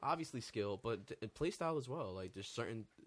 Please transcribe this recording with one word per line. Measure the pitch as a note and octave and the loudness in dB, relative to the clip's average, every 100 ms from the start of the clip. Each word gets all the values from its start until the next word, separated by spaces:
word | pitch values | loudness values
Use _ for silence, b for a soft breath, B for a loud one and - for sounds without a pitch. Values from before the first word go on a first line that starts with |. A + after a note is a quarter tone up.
Obviously | C#3 E3 D#3+ B2+ | 2 2 2 -4
skill, | - A2+ G2+ G2 | -2 2 2 2
but | A#2 G#2+ G2 | 0 0 -2
th-, | - G#2+ - | -6 -6 0
play | D#3+ | 0
style | - E3 D#3 | 2 2 2
as | B2 | 0
well. | D3+ G#2+ | -2 -2
Like, | F#2 F#2+ | -2 -4
there's | F#2+ G2 | -4 -4
certain, | - G2+ A2+ G#2+ - | -2 0 0 -4 -12